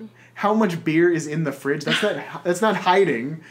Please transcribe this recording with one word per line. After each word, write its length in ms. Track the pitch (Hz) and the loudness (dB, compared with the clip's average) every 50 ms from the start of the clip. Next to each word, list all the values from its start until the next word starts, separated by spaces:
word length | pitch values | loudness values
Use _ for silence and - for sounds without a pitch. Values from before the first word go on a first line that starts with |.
| 226 208 - - - - - | -18 -20 -20 -20 -20 -20 -8
how 200 | - - 202 214 | -2 0 2 2
much 300 | 220 220 185 165 143 - | 2 2 0 0 -2 -2
beer 260 | 160 156 160 175 175 | 0 2 4 4 4
is 160 | 170 151 139 | 2 0 -2
in 180 | 151 151 160 160 | -4 -4 -4 -4
the 80 | 139 | -4
fridge. 320 | - - - 139 147 151 - | -6 -4 -4 -4 -2 -2 -2
That's 180 | 156 - - | -2 -2 0
not, 140 | 214 208 - 143 - - - | 0 -2 -2 -4 -8 -12 -12
<laughs> 100 | - - | -6 -4
that's 160 | 175 175 175 | -2 -2 0
not 140 | 220 220 190 | 2 0 0
hiding. 640 | 175 - 185 185 196 196 160 123 113 123 147 165 160 - - | 2 2 4 4 4 4 4 2 -2 -4 -6 -8 -10 -14 -18